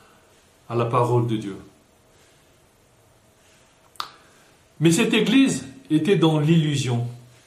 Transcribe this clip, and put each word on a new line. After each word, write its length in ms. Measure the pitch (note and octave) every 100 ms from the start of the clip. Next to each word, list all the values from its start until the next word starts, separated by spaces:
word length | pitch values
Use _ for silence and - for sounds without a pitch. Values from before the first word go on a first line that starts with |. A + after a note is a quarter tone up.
| _ _ _ _ _ _ _
à 60 | A#2
la 100 | A#2
parole 420 | B2+ A#2+ A#2+ A#2
de 80 | G#2+
Dieu. 220 | G2 F#2 - _ _ _ _ _ _ _ _ _ _ _ _ _ _ _ _ _ _ _ _ _ _ _ - - _ _ _ _ _ _
Mais 120 | D#3+
cette 220 | E3 A3+
église 520 | A#3 - C4+ C4+ - - - -
était 260 | D#3 D#3 F#3+
dans 240 | D#3+ D3+
l'illusion. 680 | D3+ E3+ D3+ C#3 B2 A#2+ A#2+ - - _